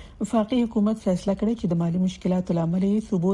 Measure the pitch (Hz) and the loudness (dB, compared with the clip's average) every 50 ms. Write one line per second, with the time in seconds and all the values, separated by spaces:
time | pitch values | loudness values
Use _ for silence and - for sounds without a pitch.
0 | - - - - 220 - - 226 214 208 262 247 240 226 - 220 202 214 220 220 | -20 -20 -10 -8 -6 -2 0 0 0 2 2 0 0 2 0 0 2 2 0 0
1 | - 202 180 180 - 202 196 - 208 214 233 226 - 175 175 170 170 170 170 180 | 0 0 0 0 0 -2 -2 0 0 -2 -2 -2 -2 0 0 0 0 0 0 0
2 | 185 185 185 - - 185 185 180 180 - 180 170 165 165 170 185 190 196 202 220 | 0 0 -2 -2 -2 0 0 0 0 0 0 0 0 0 0 0 2 2 2 0
3 | 214 - 208 180 165 190 | 0 0 -2 0 2 2